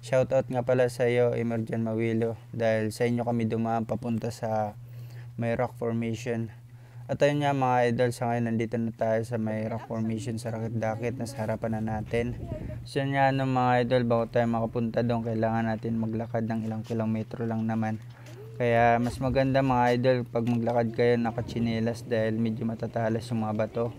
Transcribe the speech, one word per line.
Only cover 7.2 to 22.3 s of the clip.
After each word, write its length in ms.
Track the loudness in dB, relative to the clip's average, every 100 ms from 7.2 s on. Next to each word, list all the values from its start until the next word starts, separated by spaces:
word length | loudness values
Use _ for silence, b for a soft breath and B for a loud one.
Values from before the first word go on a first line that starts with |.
ayun 160 | 2 4
nga 160 | 2 2
mga 220 | 4 4 4
idol, 240 | 4 0
sa 160 | 0 -2
ngayon 240 | 0 0
nandito 240 | 0 0 -2
na 160 | -4
tayo 320 | -2 0 0
sa 160 | 0 -4
may 240 | -2 -2
rock 240 | -4 -6 -6
formation 480 | -4 -2 -2 -4 -6
sa 160 | -6
Rakit-Dakit 640 | -6 -4 -2 -2 -2 -4 -4
na 80 |
sa 240 | -6 -6 -4
harapan 320 | -2 -2 -2
na 240 | -2 -4
natin. 320 | -2 -2 -2 -4 -8 B B B
So 160 | -6 -4
yun 160 | 0 4
nga, 160 | 4
ano, 160 | 4 2
mga 400 | 2 4 4 4
idol, 160 | 4
bago 240 | 4 2 2
tayo 160 | 2 2
makapunta 560 | 2 0 -2 0 0 0
doon, 160 | 0
kailangan 480 | 0 0 2 2 0
natin 240 | -2 -2 -2
maglakad 560 | -2 -2 -2 -2 -2
ng 160 | -2 -2
ilang 160 | -4
kilometro 640 | -4 -2 0 0 -2 -4 -2
lang 160 | 0
naman. 320 | 0 0 0 -2 -8 B B B B -2
Kaya 400 | 2 6 6 6
mas 240 | 2 -2
maganda 400 | 0 2 2 4
mga 200 | 4 4 4 4
idol 220 | 4 2 0
pag 160 | -2
maglakad 560 | 0 0 2 2 0 2
kayo 160 | 4 4
nakachinelas 880 | 2 -4 -4 -2 0 0 0 -2
dahil 320 | -2 0 2